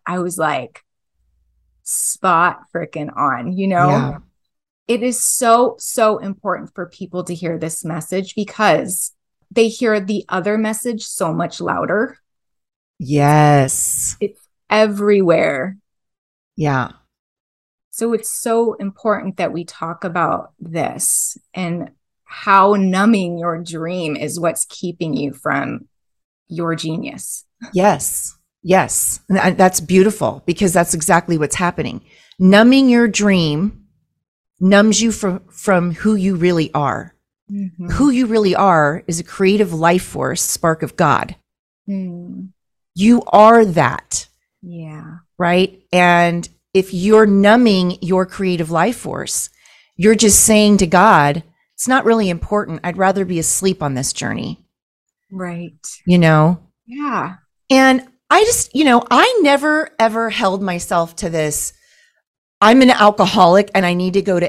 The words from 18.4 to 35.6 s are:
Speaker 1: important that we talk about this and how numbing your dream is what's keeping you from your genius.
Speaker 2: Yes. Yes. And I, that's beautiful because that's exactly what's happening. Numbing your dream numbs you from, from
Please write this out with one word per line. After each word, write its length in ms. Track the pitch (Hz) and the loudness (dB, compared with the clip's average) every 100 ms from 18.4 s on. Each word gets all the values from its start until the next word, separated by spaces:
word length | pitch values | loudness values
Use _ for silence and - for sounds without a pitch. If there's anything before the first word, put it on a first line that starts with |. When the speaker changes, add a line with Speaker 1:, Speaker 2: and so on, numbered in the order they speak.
| 233 226 233 | -2 0 -2
Speaker 1:
important 600 | - 196 - 220 196 190 190 | -4 -10 -6 -4 -4 -4 -6
that 160 | 170 | -6
we 120 | 170 | -6
talk 380 | 170 - 165 170 | -10 -10 -10 -10
about 520 | 185 175 160 - - - | -8 -4 -2 -4 -8 -18
this 800 | 170 160 - - - - - - _ | -10 -6 -6 -4 -4 -4 -6 -10 _
and 360 | 185 175 170 - _ _ _ | -8 -6 -6 -10 _ _ _
how 500 | _ - 208 196 196 | _ -8 2 4 6
numbing 640 | 208 190 185 214 208 175 170 | 4 0 2 2 2 0 -6
your 240 | 170 165 | -6 -8
dream 540 | 170 165 165 185 156 147 | -8 -10 -8 -6 -6 -6
is 240 | 147 170 | -8 -4
what's 240 | 165 165 - | -4 -4 -8
keeping 460 | - 175 170 160 | -8 -10 -8 -6
you 180 | - 143 | -4 -6
from 540 | - 151 139 139 - - _ _ _ _ _ - | -6 -6 -4 -6 -10 -14 _ _ _ _ _ -14
your 260 | 170 165 | -8 -6
genius. 720 | 160 160 165 - 185 - - _ _ - | -6 -6 -8 -8 -12 -16 -16 _ _ -6
Speaker 2:
Yes. 640 | 180 202 143 - - - - _ _ | 0 0 0 -4 -8 -12 -16 _ _
Yes. 560 | 165 185 135 - - - - | 0 0 0 -2 -4 -6 -2
And 100 | 190 | 0
I, 120 | 185 | 0
that's 300 | 175 185 - | 2 2 2
beautiful 640 | 156 185 208 208 113 143 - | 0 2 2 0 -4 -4 -6
because 260 | 170 196 | -2 0
that's 220 | 180 170 | 0 0
exactly 440 | 165 - 175 175 160 | -2 0 0 2 -2
what's 160 | 143 - | -2 -4
happening. 460 | 175 - - - _ _ _ - | -4 -4 -8 -10 _ _ _ 2
Numbing 480 | 185 202 233 269 262 | 4 6 6 6 4
your 180 | 240 233 | 4 2
dream 720 | 202 202 185 160 147 202 - _ _ _ _ _ _ _ - | 0 2 2 0 -2 -4 -8 _ _ _ _ _ _ _ -2
numbs 380 | 185 202 220 202 | 4 4 4 2
you 100 | 226 | 0
from, 300 | - 196 196 _ | -2 -4 -6 _
from 420 | - | -8